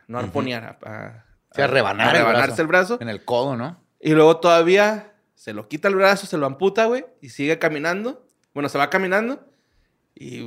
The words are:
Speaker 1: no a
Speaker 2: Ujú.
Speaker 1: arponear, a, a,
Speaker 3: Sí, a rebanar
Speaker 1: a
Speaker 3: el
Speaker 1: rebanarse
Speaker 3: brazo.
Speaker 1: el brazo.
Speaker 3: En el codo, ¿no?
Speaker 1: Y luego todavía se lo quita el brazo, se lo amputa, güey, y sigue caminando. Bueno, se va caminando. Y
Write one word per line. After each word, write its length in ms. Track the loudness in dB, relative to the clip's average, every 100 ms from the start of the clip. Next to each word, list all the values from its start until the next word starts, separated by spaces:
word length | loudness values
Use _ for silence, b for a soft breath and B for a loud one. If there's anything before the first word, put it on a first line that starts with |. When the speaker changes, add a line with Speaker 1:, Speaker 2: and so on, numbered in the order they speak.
| -12
Speaker 1:
no 100 | -10
a 40 |
Speaker 2:
Ujú. 60 | -6
Speaker 1:
arponear, 500 | -6 -6 -8 -12 -18
a, 80 | -16
a, 340 | -16 -16 -20 _ _ _
Speaker 3:
Sí, 60 | -4
a 60 | 0
rebanar 420 | 0 0 0 0
Speaker 1:
a 20 |
Speaker 3:
el 40 | 2
Speaker 1:
rebanarse 280 | 2 2 0
Speaker 3:
brazo. 160 | -2
Speaker 1:
el 60 | 0
brazo. 300 | 2 0 -4
Speaker 3:
En 60 | -8
el 120 | -10
codo, 320 | -4 -2 -2 -6
¿no? 260 | -10 -12 _ _
Speaker 1:
Y 120 | 2
luego 240 | 6 6 6
todavía 760 | 4 4 6 4 2 0 -10 _ _
se 180 | _ -14
lo 160 | -14 -12
quita 200 | -4 -2
el 60 | 2
brazo, 300 | 2 2 -2
se 120 | -4
lo 80 | -4
amputa, 400 | -2 -2 0 0
güey, 180 | -2 -8 _
y 80 | -18
sigue 300 | -6 -2 0
caminando. 680 | -2 -2 -4 -4 -6 -12 _ _ _
Bueno, 140 | -8 -4
se 80 | -2
va 100 | 0
caminando. 580 | 0 0 -2 -2 -8 _ _ _ _ _ _ _
Y 240 | _ -16 -14